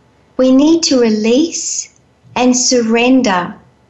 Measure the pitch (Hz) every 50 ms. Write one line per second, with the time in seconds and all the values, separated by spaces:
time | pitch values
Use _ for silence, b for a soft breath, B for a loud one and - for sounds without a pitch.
0 | _ _ _ _ _ _ - - 254 262 262 262 294 320 330 330 - - 277 247
1 | 240 220 214 214 214 220 240 277 330 339 - - - - - - - - _ _
2 | _ _ _ _ _ - - 226 247 254 247 247 - - 254 247 226 220 226 233
3 | 240 254 262 262 233 208 185 175 170 - - - - _ _ _ _